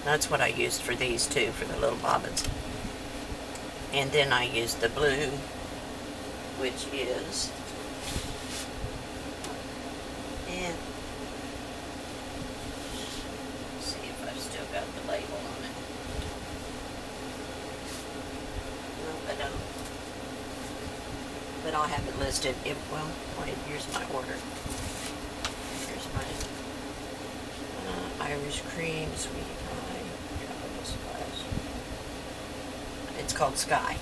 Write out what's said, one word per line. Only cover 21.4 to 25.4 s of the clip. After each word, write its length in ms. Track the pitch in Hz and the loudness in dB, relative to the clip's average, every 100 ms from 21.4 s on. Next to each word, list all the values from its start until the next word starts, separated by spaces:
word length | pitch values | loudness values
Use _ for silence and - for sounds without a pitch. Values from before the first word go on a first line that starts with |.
| - 143 | -4 -2
But 100 | 160 | 2
I'll 140 | 151 151 | 4 4
have 180 | 147 135 | 4 2
it 120 | 135 | 2
listed. 340 | 139 - 135 127 | 4 4 4 2
It, 120 | - 143 - | 0 -2 -2
well, 180 | 156 156 - - - | -2 -2 -2 -4 -2
wait, 140 | 143 135 139 | -2 -2 -2
here's 260 | 147 - | -2 0
my 120 | - - | -2 0
order. 220 | 135 127 131 - - - - - - - - - - | 0 0 -2 -4 -4 -2 -2 -2 -2 -4 -4 -4 -2